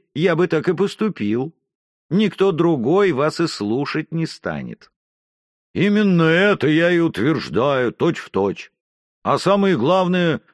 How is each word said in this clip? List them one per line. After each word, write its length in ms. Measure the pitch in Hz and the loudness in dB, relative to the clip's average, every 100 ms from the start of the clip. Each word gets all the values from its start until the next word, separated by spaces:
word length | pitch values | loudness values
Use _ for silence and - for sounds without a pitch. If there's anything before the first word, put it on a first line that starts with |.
| _ | _
я 220 | - - 160 | -2 0 2
бы 100 | 180 | 0
так 220 | 156 156 | 0 0
и 60 | |
поступил. 800 | 160 196 - 214 - 104 113 135 - _ _ _ _ - | 0 -2 -2 -4 -2 -2 -2 -4 -10 _ _ _ _ -4
Никто 440 | 180 214 - 196 | 0 0 2 0
другой 600 | 156 170 156 113 185 202 | 2 2 2 2 2 2
вас 280 | 131 151 - | 2 0 0
и 60 | 170 | -4
слушать 680 | - 104 120 143 - - | -4 -4 -2 -4 -6 -6
не 140 | 165 160 | -6 -6
станет. 640 | - 90 76 62 57 - _ _ _ _ _ _ _ _ | -6 -8 -8 -10 -14 -20 _ _ _ _ _ _ _ _
Именно 480 | - 190 208 208 175 | -2 0 2 2 2
это 440 | 160 165 208 190 143 | 4 4 2 2 2
я 240 | 156 175 | 2 2
и 80 | 175 | 2
утверждаю, 920 | 165 92 123 143 - 78 139 135 123 | 0 0 -2 -2 -2 -2 0 0 -2
точь-в-точь. 800 | - 160 - - - 98 87 - _ _ _ _ _ | 0 -2 -2 -4 -2 -2 -4 -12 _ _ _ _ _
А 160 | - 131 | -4 -2
самое 380 | 175 202 196 160 | 2 2 2 2
главное, 640 | 127 185 180 180 170 135 _ | 2 2 2 0 0 -2 _